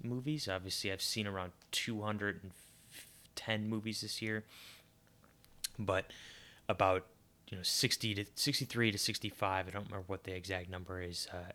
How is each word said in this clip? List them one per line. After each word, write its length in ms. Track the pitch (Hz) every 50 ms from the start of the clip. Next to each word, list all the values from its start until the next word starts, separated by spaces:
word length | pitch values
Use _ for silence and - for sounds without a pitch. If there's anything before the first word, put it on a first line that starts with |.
| -
movies. 460 | 120 123 127 127 151 156 147 - 101
Obviously, 420 | 95 95 95 95 - - - 101
I've 100 | 95 95
seen 260 | - - - 113 104
around 260 | 101 98 95 90 90 - - - -
two 300 | - - - 117 113 104
hundred 400 | 104 107 107 101 104 104 98 - -
and 80 | 92 - - - - - - - - - - - - - - - - -
ten 340 | - - - 110 110 107 107
movies 320 | 110 107 107 110 107 -
this 200 | 107 107 - -
year. 220 | 113 110 107 107 107 - - - - - - - - - - - - - - - - - - - - - - - - - - -
But 280 | 107 98 95 95 - - - - - - - - - - - - -
about, 380 | - 101 - 101 95 92 92 - - - - - - - - -
you 100 | - -
know, 60 | 92 87
sixty 500 | - - - - 123 - - - 110 101
to, 100 | 98 104 - -
sixty-three 560 | - - 147 135 - 131 - - 117 117 110
to 60 | 101
sixty-five, 720 | 101 - - 101 - - 101 - - 107 95 95 95 92
I 40 | 92
don't 140 | 92 101 104
remember 200 | 104 101 98 92
what 160 | 92 98 95 -
the 120 | 95 92
exact 340 | 92 87 92 95 92 90 90
number 320 | 92 90 90 90 92 90
is, 260 | 90 87 85 - - -
uh, 200 | - 90 85 87